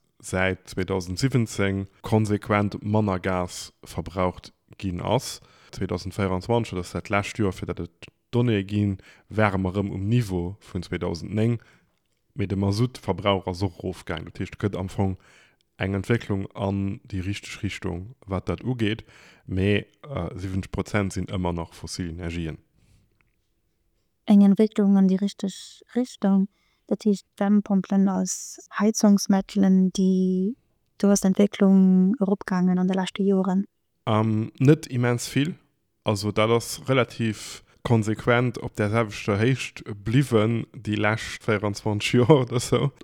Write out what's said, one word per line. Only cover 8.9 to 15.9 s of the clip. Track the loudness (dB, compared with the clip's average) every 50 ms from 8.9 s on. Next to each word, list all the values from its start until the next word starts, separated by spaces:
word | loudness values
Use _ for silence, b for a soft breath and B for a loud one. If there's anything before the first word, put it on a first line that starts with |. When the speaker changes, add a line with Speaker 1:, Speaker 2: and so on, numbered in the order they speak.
| -2 -4 b b b b b -6
Speaker 1:
wären | -2 0 2 2 2 0 -2
wir | -2 0
um | -2 -2 -2 -4 -4 -2 0
Niveau | 0 0 0 0 -2 -4 -4 -6 -8 -12
von | -14 -10 -8 -8 -6
zweitausendneun. | -6 -6 -6 -4 -4 -6 -6 -8 -6 -2 0 0 0 0 -2 b b b b b b b b _ _ _ _ _ _ -8
Mit | -6 -4 -2 -2
dem | 0
Mazutverbrauch | 0 2 2 2 0 -2 -2 -4 -4 -4 -4 0 0 2 2 2 0 -4
ist | -4 -2 -2
auch | -4 -4 -6 -8
aufgegangen. | -8 -8 -8 -8 -8 -8 -8 -10 -10 -10
Das | -10
heißt, | -10 -10 -6
es | -4
gibt | -4 -4 -2
am | -4 -6
Anfang | -6 -2 -2 -2 -2 -2 b b b b b b b b b _ _ _ -4
eine | -4 -2